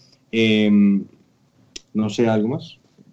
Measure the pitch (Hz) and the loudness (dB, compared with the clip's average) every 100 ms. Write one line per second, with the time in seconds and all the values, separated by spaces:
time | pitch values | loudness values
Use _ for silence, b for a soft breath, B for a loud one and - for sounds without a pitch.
0 | b b _ 113 113 107 107 104 101 98 | b b _ -2 0 2 2 4 4 2
1 | - _ _ _ _ _ _ - _ 107 | -4 _ _ _ _ _ _ -20 _ -6
2 | 110 - 117 110 107 151 - - _ _ | -6 -2 0 0 -2 -6 -10 -20 _ _
3 | _ | _